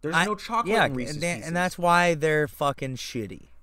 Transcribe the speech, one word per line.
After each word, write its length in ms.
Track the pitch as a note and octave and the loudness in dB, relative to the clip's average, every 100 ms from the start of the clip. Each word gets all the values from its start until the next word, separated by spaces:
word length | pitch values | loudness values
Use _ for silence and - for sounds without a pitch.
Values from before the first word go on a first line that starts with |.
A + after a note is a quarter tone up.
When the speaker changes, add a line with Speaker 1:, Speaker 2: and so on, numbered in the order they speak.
Speaker 1:
There's 140 | D3+ D#3+ | 0 0
Speaker 2:
I, 100 | F#3 | 0
Speaker 1:
no 100 | G#3+ | -2
chocolate 380 | - A#3 A3+ | -4 -4 0
Speaker 2:
yeah, 120 | A3 D3 | 2 2
Speaker 1:
in 100 | C3 | 0
Reese's 200 | B2 D3+ | -6 -4
Speaker 2:
and, 80 | |
that, 120 | E3+ E3+ | -4 -4
Speaker 1:
Pieces. 120 | D3 | -4
Speaker 2:
and 80 | E3+ | -2
that's 220 | F3+ - | -2 0
why 360 | F3 F3 F3 D#3+ | 4 6 6 2
they're 320 | D#3 D3+ D3 | 2 2 0
fucking 480 | - C#3+ C#3 C3+ B2+ | 0 -2 0 -6 -8
shitty. 520 | - B2+ G#2+ - - - | -8 -6 -6 -10 -18 -20